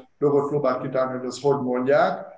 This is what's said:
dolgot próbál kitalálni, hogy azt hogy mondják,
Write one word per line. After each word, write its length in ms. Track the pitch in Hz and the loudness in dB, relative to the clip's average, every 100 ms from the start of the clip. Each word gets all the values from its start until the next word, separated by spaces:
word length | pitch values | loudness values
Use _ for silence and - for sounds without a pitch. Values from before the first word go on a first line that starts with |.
| - - | -16 -2
dolgot 300 | 147 143 - | 2 2 2
próbál 340 | 147 131 127 | 0 0 -2
kitalálni, 360 | 127 131 127 127 | -4 -2 -2 -4
hogy 100 | 123 | -8
azt 140 | - | -2
hogy 200 | 139 131 | 0 0
mondják, 720 | 127 123 131 147 185 - - | 0 -2 2 4 4 0 -10